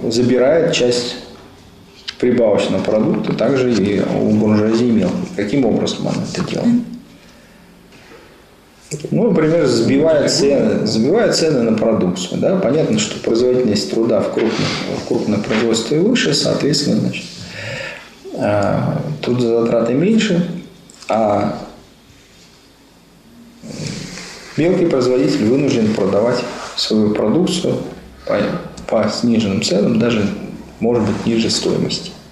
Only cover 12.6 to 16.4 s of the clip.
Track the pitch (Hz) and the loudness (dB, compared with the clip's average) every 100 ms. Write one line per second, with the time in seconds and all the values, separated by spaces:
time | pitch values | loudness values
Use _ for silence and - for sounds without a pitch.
12.6 | 113 147 - - - - - 117 127 127 | 2 0 2 0 -2 -4 -2 2 2 2
13.6 | 123 104 - 117 117 107 - - 110 - | 2 0 0 0 2 0 0 0 0 0
14.6 | 104 - - - - 120 107 104 - 110 | -4 -4 -6 -6 -2 -2 0 -2 0 0
15.6 | 117 110 - 147 196 254 - 151 | 2 0 0 0 2 2 2 0